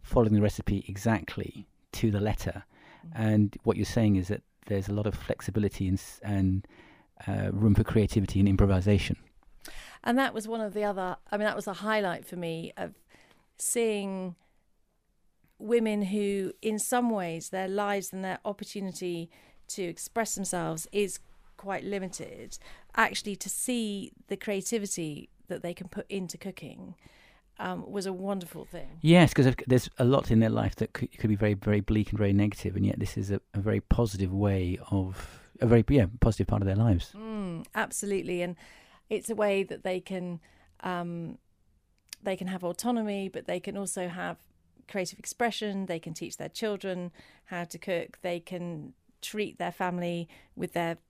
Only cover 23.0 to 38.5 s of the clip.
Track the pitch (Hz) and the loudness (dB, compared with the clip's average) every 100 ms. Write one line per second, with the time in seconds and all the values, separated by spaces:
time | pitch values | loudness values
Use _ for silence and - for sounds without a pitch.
23 | 226 196 - 196 196 - - 247 220 202 | 2 0 -6 -6 -6 -4 -2 -2 -2 -4
24 | - - - 196 - 196 185 233 202 - | -8 -16 -10 -8 -2 -4 -2 -4 -2 -4
25 | 160 147 - _ - 185 175 175 180 - | -4 -6 -14 _ -10 -8 -6 -8 -10 -10
26 | - 196 180 - 196 185 147 - 190 180 | -8 -6 -8 -10 -12 -12 -16 -16 -18 -18
27 | - _ - _ _ _ 185 180 - 202 | -20 _ -20 _ _ _ -8 -8 -8 -6
28 | 190 185 196 196 175 160 135 175 - - | -6 -6 -4 -4 -6 -12 -14 -12 -12 0
29 | 151 170 175 - 131 120 - 127 - - | 8 10 10 8 4 4 4 2 2 2
30 | 120 135 - 110 110 113 110 - 110 - | 4 4 6 6 6 4 0 -2 -6 -4
31 | - - 110 104 107 101 - 104 101 107 | -8 -2 0 2 2 2 2 2 4 2
32 | 101 104 101 98 104 - 92 92 101 - | 2 2 4 4 4 0 -4 0 0 0
33 | 101 - 98 98 _ 104 101 104 - - | -4 -4 -2 -4 _ -4 0 0 4 4
34 | 117 95 95 95 101 98 90 92 - 101 | 4 2 -2 2 2 2 0 -2 0 0
35 | 92 92 - - - - 117 117 110 139 | 0 -6 -12 -16 -20 -2 6 6 8 4
36 | 95 117 - 104 98 104 98 98 117 87 | 4 4 2 4 0 2 2 4 4 4
37 | - 202 220 220 190 165 - 214 220 - | 2 -10 -8 -6 -4 -6 -6 -4 -4 -4
38 | 202 196 180 180 175 | -2 -2 -2 -2 -4